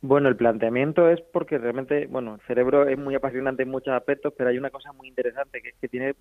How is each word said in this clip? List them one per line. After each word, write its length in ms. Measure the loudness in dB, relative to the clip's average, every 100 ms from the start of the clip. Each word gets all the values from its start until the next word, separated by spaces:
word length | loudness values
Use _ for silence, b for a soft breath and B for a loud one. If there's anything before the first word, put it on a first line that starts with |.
Bueno, 260 | 4 4 4
el 80 | 4
planteamiento 720 | 2 2 0 0 0 4 4
es 120 | 4
porque 380 | 0 -6 -4 -4
realmente, 480 | -4 -6 -2 -4 -2
bueno, 280 | -6 -8 -12
el 40 |
cerebro 440 | _ 0 2 4 4
es 100 | 0
muy 160 | -2 -4
apasionante 480 | -4 -4 -4 -2
en 60 | -4
muchos 220 | -4 -2
aspectos, 400 | -4 -2 -4 -4 -2
pero 140 | -2
hay 80 | 0
una 120 | -4
cosa 220 | -12 -20
muy 160 | -20 -14
interesante, 520 | -4 -4 -4 -10 -10
que 80 | -16
es 40 | -12
que 80 | -10
tiene 260 | -6 -6 -6